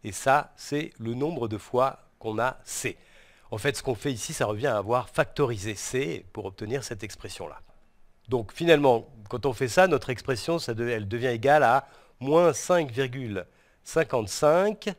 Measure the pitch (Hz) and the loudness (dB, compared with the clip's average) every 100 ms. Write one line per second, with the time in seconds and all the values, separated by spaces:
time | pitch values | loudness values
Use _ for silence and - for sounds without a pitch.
0 | 110 95 - 139 - _ - 147 151 _ | -10 -4 2 2 2 _ -6 -6 -6 _
1 | 113 120 147 165 117 104 - 123 135 - | -8 -4 -4 -2 -4 -6 -2 0 0 0
2 | _ _ 113 107 123 131 - - 120 - | _ _ -8 -2 -2 -2 -12 -8 -8 -8
3 | _ - - _ - 110 143 - - 117 | _ -20 -20 _ -12 -4 -2 -2 -4 -4
4 | 147 120 - 165 113 104 135 110 98 120 | -4 -6 -8 -4 -2 0 0 0 0 0
5 | 123 - 156 - 139 113 98 104 - 127 | -2 -2 -2 0 -2 -2 -6 -8 -6 -4
6 | 147 135 - - 98 98 104 131 - 107 | -4 -8 -12 -12 -12 -10 -8 -6 -6 -10
7 | 107 - 104 - 82 69 - - _ _ | -12 -14 -16 -12 -14 -14 -20 -20 _ _
8 | - _ - 123 110 - 170 156 143 117 | -20 _ -4 -4 -4 -4 4 6 8 4
9 | 104 113 104 127 139 123 131 110 185 147 | 0 -20 -10 -4 -4 -2 0 4 4 4
10 | - 123 - 127 - 170 - 110 117 117 | 0 -8 -4 -4 -2 -4 -4 -4 -2 -4
11 | 101 117 127 117 123 151 127 127 - - | -4 -2 -2 0 6 6 6 4 0 -20
12 | _ _ 131 160 175 147 - 180 151 117 | _ _ 2 6 6 2 2 2 2 -2
13 | 135 131 123 98 87 _ _ _ - - | -4 -4 -6 -6 -8 _ _ _ -4 -2
14 | 160 131 104 - 151 165 202 214 - | 0 0 -2 2 4 4 2 -2 -8